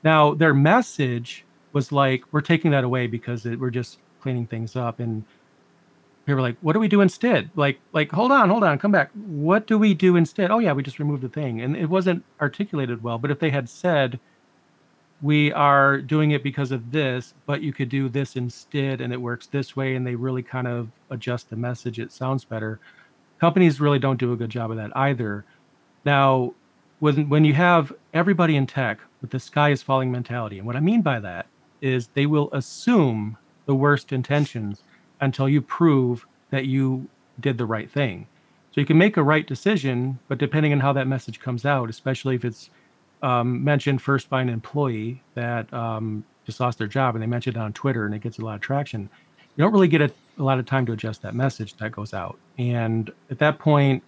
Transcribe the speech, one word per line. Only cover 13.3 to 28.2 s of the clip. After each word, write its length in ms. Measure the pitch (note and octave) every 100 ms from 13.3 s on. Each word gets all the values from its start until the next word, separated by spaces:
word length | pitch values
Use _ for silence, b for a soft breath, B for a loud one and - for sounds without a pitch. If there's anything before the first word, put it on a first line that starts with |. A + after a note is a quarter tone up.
if 80 | -
they 120 | D#3+
had 180 | C#3 B2
said, 500 | - F3+ D#3 C3 A#2+ b b _ _ _ _ _ _ _ _
"We 320 | D3 D3+ D3
are 460 | - C#3+ C#3 C#3 C3+
doing 320 | C3+ D3+ D3+
it 120 | D3
because 300 | C#3 C#3 C3+
of 200 | C3 A#2
this, 420 | D3+ C#3 B2+ B2 _
but 160 | - C#3+
you 140 | D3+
could 160 | - C3
do 180 | C#3 C3+
this 280 | B2+ C3+ C3
instead, 680 | B2 - - D3 C3+ C3
and 100 | B2+
it 80 | B2
works 280 | A#2+ A#2+ -
this 280 | C#3 C3+ C3+
way," 200 | C3+ C3
and 100 | B2+
they 80 |
really 280 | A#2+ B2+ B2+
kind 240 | B2 C3 B2
of 220 | A#2+ A2+ _ _
adjust 400 | B2 B2 A#2+ -
the 60 | A2+
message, 420 | A#2+ B2 B2+ A2
it 120 | A#2
sounds 360 | - C3 C3+ -
better. 340 | A2+ G#2+ A2 b b b _ _ _
Companies 440 | E3+ F3 F3 C3+
really 160 | D3 C#3+
don't 200 | C3+ B2+
do 140 | B2
a 40 | A#2+
good 140 | A#2
job 200 | A#2+ A2+
of 80 | A2+
that 180 | G#2 -
either. 480 | C#3 B2+ A2 G2+ - b _ _ _ _ C#3+
Now, 480 | C#3+ C#3 C3 B2 - _ _ _ _
when, 280 | D3+ C#3+ D3
when 160 | D3+
you 100 | D3+
have 380 | C#3+ F3 E3+ C#3+ - _
everybody 440 | D#3+